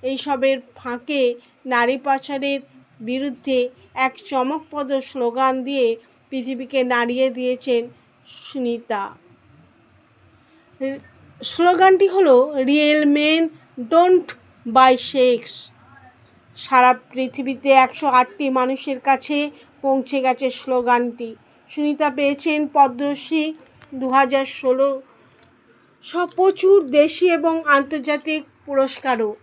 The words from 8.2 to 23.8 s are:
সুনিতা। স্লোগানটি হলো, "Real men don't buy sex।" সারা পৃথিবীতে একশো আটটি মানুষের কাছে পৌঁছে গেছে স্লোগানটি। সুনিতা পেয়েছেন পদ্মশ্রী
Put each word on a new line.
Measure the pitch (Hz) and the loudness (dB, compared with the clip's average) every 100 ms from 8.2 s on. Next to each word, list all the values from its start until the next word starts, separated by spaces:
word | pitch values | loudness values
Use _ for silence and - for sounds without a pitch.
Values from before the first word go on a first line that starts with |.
| _ | _
সুনিতা। | - - 277 247 233 233 214 196 - _ _ _ _ _ _ _ _ _ _ _ _ _ _ _ _ 269 277 - _ - _ | -20 -14 -8 -6 -6 -6 -8 -8 -14 _ _ _ _ _ _ _ _ _ _ _ _ _ _ _ _ -10 -10 -16 _ -20 _
স্লোগানটি | 240 - 349 359 381 381 392 | -12 0 2 4 6 6 4
হলো, | 370 349 254 277 285 | 4 6 6 4 0
"Real | 262 294 294 302 294 | 0 2 4 4 2
men | 285 302 320 330 - _ - 233 | 2 2 2 0 -4 _ -14 0
don't | 330 359 370 359 - _ _ - | 4 6 4 2 -16 _ _ -2
buy | 233 262 254 | 4 6 4
sex।" | - 269 254 240 - - - _ _ - - _ _ _ _ - | 0 0 2 2 -4 -16 -18 _ _ -20 -20 _ _ _ _ -18
সারা | - 262 247 | 0 4 6
পৃথিবীতে | 254 _ 254 262 254 262 269 - | 4 _ -8 -6 -6 -8 -6 4
একশো | 262 262 - 302 | 4 4 0 0
আটটি | 254 247 - 277 | 2 2 -2 -2
মানুষের | 254 254 262 - 262 | 0 -2 -4 -6 -6
কাছে | 277 262 - 294 294 294 - _ | 0 -2 0 -4 -4 -8 -20 _
পৌঁছে | 269 269 262 277 | -2 -2 0 -2
গেছে | 262 254 262 | -2 -2 -4
স্লোগানটি। | 254 - 254 240 240 240 240 233 220 _ _ _ | -6 -4 -2 2 0 0 -6 -14 -14 _ _ _
সুনিতা | - 294 294 302 | -4 -4 0 -2
পেয়েছেন | 254 285 285 330 302 294 | 0 -2 -2 -2 -2 -2
পদ্মশ্রী | 294 277 247 285 285 - 320 311 311 - _ | 2 2 2 -6 -6 -4 -4 -4 -8 -20 _